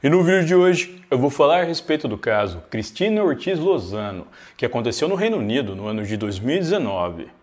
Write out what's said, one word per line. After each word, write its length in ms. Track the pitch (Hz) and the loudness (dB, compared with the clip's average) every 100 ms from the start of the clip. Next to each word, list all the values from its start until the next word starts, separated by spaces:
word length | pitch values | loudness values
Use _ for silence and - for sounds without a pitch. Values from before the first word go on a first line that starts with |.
E 60 | 139 | 4
no 160 | 175 | 4
vídeo 200 | 170 190 | 6 4
de 120 | 165 180 | 4 4
hoje 480 | 180 180 - - - | 6 4 -2 -10 -4
eu 80 | 131 | 0
vou 140 | 139 | 0
falar 300 | 139 147 170 | 4 4 4
a 20 | |
respeito 460 | 170 160 - 151 147 | 0 -4 -2 -2 -2
do 100 | - | -4
caso 420 | - 107 104 87 - | 0 0 0 -4 -8
Cristina 540 | 117 107 - 202 214 | -8 -8 -2 0 2
Ortiz 380 | 196 139 - 185 | 0 0 -2 -2
Lozano, 680 | 170 170 90 104 104 92 - - - - | 0 0 -2 -6 -6 -8 -14 -20 -20 -4
que 100 | 120 | -2
aconteceu 400 | 117 117 110 151 | -2 -2 -2 -2
no 80 | |
Reino 220 | 165 214 214 | 0 0 0
Unido 400 | 107 123 117 95 | 0 -2 -2 -6
no 100 | 104 | -6
ano 180 | 110 | -6
de 120 | 104 107 | -4 -4
dois 240 | 104 95 | -4 -4
mil 160 | 113 170 | -2 -2
e 20 | |
dezenove. 720 | 170 202 123 95 87 85 - - | 0 -2 -2 -2 -4 -6 -14 -18